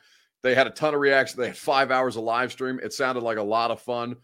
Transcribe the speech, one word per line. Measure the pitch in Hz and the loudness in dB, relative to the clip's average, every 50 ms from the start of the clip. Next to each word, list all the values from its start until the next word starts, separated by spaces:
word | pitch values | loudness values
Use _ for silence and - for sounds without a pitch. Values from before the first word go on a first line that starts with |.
| _ _ _ _ _ _ _ _ - | _ _ _ _ _ _ _ _ 0
They | 127 123 | 2 4
had | 127 135 | 4 4
a | 113 | 2
ton | - - 156 151 147 | 2 0 0 0 2
of | 143 | 2
reaction. | 143 139 139 135 131 127 - 127 | 4 4 4 4 2 0 -2 -4
They | 120 | -4
had | 107 92 | -4 -4
five | - - 156 139 135 135 123 | -6 -2 0 2 2 2 2
hours | 131 127 131 127 - | 2 0 0 0 -2
of | 113 113 | -4 -4
live | 117 113 120 127 117 - | -2 0 0 -2 -2 -4
stream. | - 131 131 131 127 - | -6 -6 -6 -6 -6 -8
It | 107 - | -10 -4
sounded | - 139 127 127 123 117 | -4 -2 -2 -2 -2 -2
like | 117 110 107 | -2 -2 -2
a | 104 | -2
lot | 101 110 113 117 117 | 0 0 0 0 0
of | 113 - | -2 -4
fun. | - - 123 120 117 117 120 120 | -6 -6 -6 -4 -4 -6 -8 -12